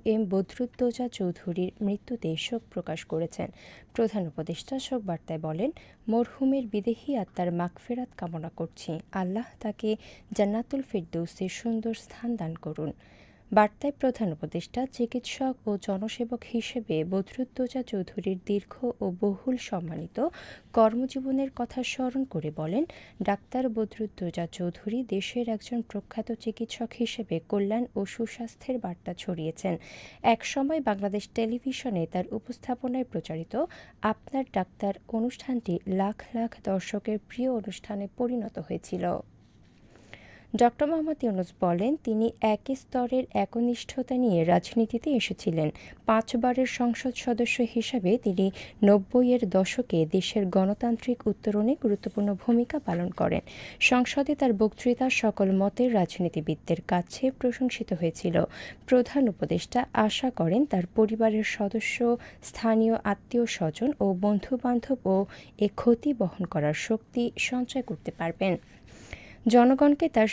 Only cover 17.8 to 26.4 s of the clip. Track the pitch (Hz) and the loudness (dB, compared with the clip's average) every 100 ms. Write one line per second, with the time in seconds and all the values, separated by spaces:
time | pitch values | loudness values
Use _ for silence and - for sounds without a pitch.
17.8 | 240 202 180 - 190 185 - 202 - - | -4 -4 -4 -4 -4 -4 0 -2 -2 -6
18.8 | 240 - 196 180 202 190 262 254 - 185 | -6 -2 -4 0 -2 0 -2 -4 -2 -6
19.8 | 170 160 - - 320 - - - - 233 | -4 -8 -8 -2 -4 -4 -18 -20 -2 4
20.8 | 220 233 262 269 262 269 269 - 240 254 | 6 4 -4 -4 -2 0 -2 -4 -6 -4
21.8 | 240 - 254 269 262 165 151 156 156 220 | -6 -2 -2 -2 -2 -4 -4 -4 -2 -2
22.8 | 339 - - - 196 202 - 254 254 220 | -2 -6 -20 -4 -2 -2 -2 -2 -2 -2
23.8 | 214 - 208 - 175 175 170 - 175 - | -4 -4 -8 -4 -6 -4 -6 -4 -6 -4
24.8 | 208 240 240 196 - 240 233 214 - 240 | -4 -4 -2 -4 -4 -4 -2 -4 -4 -6
25.8 | - 208 - - 214 226 | -4 -8 -8 -8 -6 -4